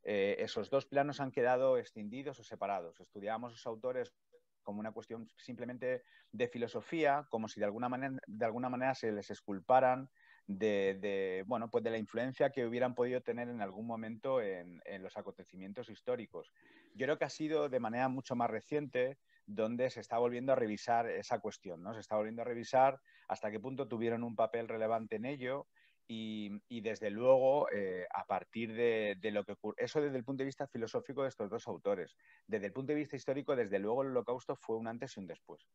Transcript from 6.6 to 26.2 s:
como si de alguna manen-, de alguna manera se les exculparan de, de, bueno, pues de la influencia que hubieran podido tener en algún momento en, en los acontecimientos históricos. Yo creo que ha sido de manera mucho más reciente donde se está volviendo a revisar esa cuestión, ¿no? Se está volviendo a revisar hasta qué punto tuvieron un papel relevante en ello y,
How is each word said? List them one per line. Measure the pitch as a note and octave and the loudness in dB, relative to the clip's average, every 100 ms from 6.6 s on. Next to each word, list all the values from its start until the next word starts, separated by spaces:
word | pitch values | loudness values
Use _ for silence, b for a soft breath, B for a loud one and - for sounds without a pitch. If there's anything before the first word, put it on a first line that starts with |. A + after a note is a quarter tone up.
| A2+ A#2+ - E3 D3+ C#3 D3 | -2 -2 -2 4 4 4 2
como | A2+ A2 | -2 -2
si | - | -2
de | |
alguna | G#2 G#2+ B2 | -2 0 -2
manen-, | B2+ C3+ C3 - | -2 -4 -6 -10
de | G#2+ | 0
alguna | A#2 A2+ B2+ | 0 0 -2
manera | B2 C3 | 0 0
se | C3 A2+ | 0 0
les | G#2 G2 | -2 -4
exculparan | G#2 - G2 - B2+ B2+ B2+ C3+ B B B - | -10 -6 -8 6 8 8 4 -2 B B B -8
de, | G2 G#2+ G2+ G2 F#2+ | 0 2 4 4 2
de, | G#2 G2 F#2+ F#2 F#2+ | 0 0 0 -2 -2
bueno, | B2 A2+ | -2 0
pues | A#2+ | 0
de | A2+ | 0
la | A2+ | -2
influencia | G#2+ A2+ B2+ B2+ C#3 | -2 -2 -2 2 2
que | C3+ A#2 | 2 0
hubieran | A#2+ B2 | 2 0
podido | B2 B2 B2+ | 2 2 2
tener | B2 A#2 A#2+ | -2 -4 -4
en | A#2+ | -4
algún | G2+ F#2+ A#2 | -6 -6 -6
momento | A2+ A2 A2+ C3+ C3 | -6 -6 -6 0 0
en, | G#2 F#2 F2 E2+ | 2 -4 -8 -12
en | - F#2+ | -10 -8
los | F#2 G#2+ | -8 -8
acontecimientos | G2 F#2+ F#2 F#2 F#2+ G#2 A2+ | -10 -12 -16 -12 -10 -10 -12
históricos. | G#2 - B2 G#2 E2+ - B B B B | -10 -4 -4 -4 -12 -14 B B B B
Yo | G#2 C3 | -4 0
creo | D3+ | 0
que | |
ha | D3 | 0
sido | - D#3 D#3 D3 | -2 0 2 2
de | B2+ | 0
manera | A#2 A#2+ C3 | 0 2 2
mucho | C3 - A#2+ | 0 -2 0
más | A#2 | 2
reciente | G#2+ - D3 D3 B2+ B2+ C#3 b b - | 0 -2 -2 0 0 0 -2 b b -10
donde | G#2 A2 A#2+ B2+ | 0 0 2 0
se | A#2+ | 0
está | - A#2 | -2 2
volviendo | A#2+ B2 C3+ | 2 2 4
a | B2+ | 4
revisar | A2+ G#2 - A#2 A2+ | 4 0 2 2 2
esa | E2+ - A#2 | -2 -2 -2
cuestión, | G#2+ - G2 E2 | -2 -8 -10 -10
¿no? | F2+ | -8
Se | A2+ | -10
está | G2+ G#2+ | -2 0
volviendo | G#2+ A#2 | 0 -2
a | |
revisar | A#2 A#2+ A2 C3 C3+ C3+ b b b | -4 -4 2 6 6 4 b b b
hasta | F#2+ G#2+ | -4 -2
qué | G#2+ | -4
punto | B2 C3 B2+ | -6 -6 -4
tuvieron | A#2 A#2 A#2 | 0 0 0
un | A#2+ A2 | -2 0
papel | A2 A#2 A#2 | 0 0 -4
relevante | A2+ A2 A2+ A2 A2 | -2 0 0 -2 -6
en | |
ello | B2 C#3+ B2 C#3 - b b b _ | -4 -6 -4 -6 -8 b b b _
y, | A2+ | -8